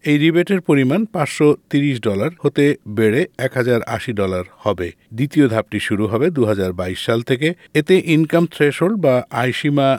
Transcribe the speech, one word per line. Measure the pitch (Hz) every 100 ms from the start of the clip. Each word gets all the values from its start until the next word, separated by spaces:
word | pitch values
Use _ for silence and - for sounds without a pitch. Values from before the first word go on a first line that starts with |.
| 156
এই | 147
রিবেটের | 160 165 170 190 -
পরিমাণ | 143 127 170 226
পাঁচশো | 180 143 - 147 - _
তিরিশ | 143 143 127 110
ডলার | 98 131 175
হতে | 143 - 143 135 - 104
বেড়ে | 110 120 185 - 131
এক | 131
হাজার | 123 117 - 113
আশি | - 104
ডলার | 95 92 90 _
হবে। | 110 92 87 - _ 113
দ্বিতীয় | 147 156 135
ধাপটি | 110 - 104 -
শুরু | 101 104
হবে | 113 160 151
দু | 110
হাজার | 101 92 90
বাইশ | 92 92 -
সাল | 117 120
থেকে। | 127 156 175 - 156
এতে | 151 185 -
ইনকাম | 156 156 170 170
থ্রেশহোল্ড | - 147 - 170 220
বা | 156 123 - 120
আয়সীমা | 127 117 151 143 135